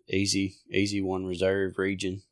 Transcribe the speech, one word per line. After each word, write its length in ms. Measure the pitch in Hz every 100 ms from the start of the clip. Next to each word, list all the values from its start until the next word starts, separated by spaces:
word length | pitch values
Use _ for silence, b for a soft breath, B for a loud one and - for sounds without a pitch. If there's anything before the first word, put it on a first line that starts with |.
| -
Easy, 480 | 95 101 101 98 - -
Easy 280 | 95 101 101
won 240 | 95 92 92
reserve 500 | 87 92 98 95 92
region 440 | 95 95 98 98 -